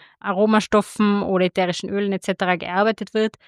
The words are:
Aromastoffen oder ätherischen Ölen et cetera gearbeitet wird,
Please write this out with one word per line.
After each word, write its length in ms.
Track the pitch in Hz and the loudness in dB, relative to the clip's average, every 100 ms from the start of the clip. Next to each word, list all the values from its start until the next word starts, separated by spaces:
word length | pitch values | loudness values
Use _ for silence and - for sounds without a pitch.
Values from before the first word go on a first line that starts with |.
| - _ | -20 _
Aromastoffen 1000 | 202 185 220 214 - 208 - - 208 202 | -4 0 4 2 4 0 0 -2 0 0
oder 240 | 190 185 185 | 0 0 0
ätherischen 420 | - 180 165 190 | 0 -2 -2 -6
Ölen 240 | 202 202 | -4 -2
et 120 | 190 | -4
cetera 320 | - 185 185 175 | -4 -2 -2 -2
gearbeitet 580 | 180 185 214 214 202 | -2 0 0 0 -6
wird, 220 | 220 220 - | -2 -2 -4